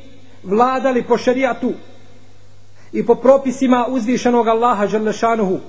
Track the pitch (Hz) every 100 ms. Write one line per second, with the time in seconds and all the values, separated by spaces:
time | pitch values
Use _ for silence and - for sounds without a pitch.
0 | - - - - 190 208 247 262 262 240
1 | - 233 254 254 262 233 247 - - -
2 | - - - - - - - - - 214
3 | 226 233 247 277 269 247 262 247 240 262
4 | 214 247 247 240 220 226 240 202 208 214
5 | 214 208 226 226 190 180